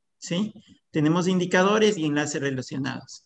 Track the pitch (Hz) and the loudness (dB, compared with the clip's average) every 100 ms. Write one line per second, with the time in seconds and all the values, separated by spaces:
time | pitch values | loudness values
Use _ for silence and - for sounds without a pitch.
0 | _ _ - 170 214 - - _ _ 165 | _ _ -6 -4 -4 -6 -20 _ _ 0
1 | 151 170 180 185 180 185 190 214 214 196 | 2 2 2 0 2 2 4 4 2 2
2 | 156 147 147 156 139 131 123 147 135 123 | -2 -2 -2 -4 -4 -4 -6 -6 -6 -8
3 | - - | -12 -20